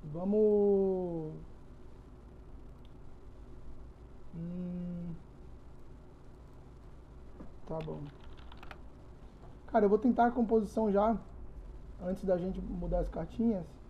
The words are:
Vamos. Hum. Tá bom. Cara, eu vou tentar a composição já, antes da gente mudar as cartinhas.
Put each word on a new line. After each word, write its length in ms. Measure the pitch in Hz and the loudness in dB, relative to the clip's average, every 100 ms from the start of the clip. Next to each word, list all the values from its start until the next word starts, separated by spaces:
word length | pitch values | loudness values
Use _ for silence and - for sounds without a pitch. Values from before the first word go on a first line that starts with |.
| 156 | -6
Vamos. 1200 | 156 185 214 214 208 202 196 190 190 180 170 156 156 - - - - - - - - - - - - - - - - - - - - - - - - - - - - - 165 | -2 2 6 8 8 8 8 6 4 0 -2 -4 -8 -12 -14 -16 -16 -16 -16 -16 -16 -16 -16 -14 -14 -14 -14 -14 -14 -12 -12 -14 -14 -12 -10 -8 -10 -10 -14 -16 -14 -10 -6
Hum. 800 | 170 180 180 180 180 175 175 160 - - - - - - - - - - - - - - - - - - - - - - - - - | -6 -4 -4 -4 -4 -4 -6 -8 -10 -16 -14 -14 -14 -14 -14 -14 -16 -16 -16 -16 -16 -16 -16 -16 -16 -16 -14 -14 -14 -12 -12 -10 -6
Tá 100 | 160 156 | -4 -4
bom. 140 | 156 147 - - - - - - - - - - - - - - - - | -6 -8 -10 -14 -12 -12 -12 -12 -12 -12 -14 -16 -14 -14 -14 -16 -14 2
Cara, 180 | 226 208 | 6 8
eu 40 | |
vou 100 | 208 | 8
tentar 260 | 254 233 240 | 6 8 6
a 60 | |
composição 600 | 247 220 226 202 - 220 | 6 6 4 4 2 4
já, 240 | 196 208 220 - - - - - - - - | 6 6 4 -2 -12 -10 -10 -12 -12 -12 -6
antes 240 | 180 196 190 | -4 0 4
da 100 | 180 | 4
gente 240 | 185 190 | 2 -2
mudar 380 | 185 185 170 175 | -4 -2 0 2
as 120 | 160 | 0
cartinhas. 540 | - 165 - 226 196 165 - | -2 -6 2 4 4 -2 -12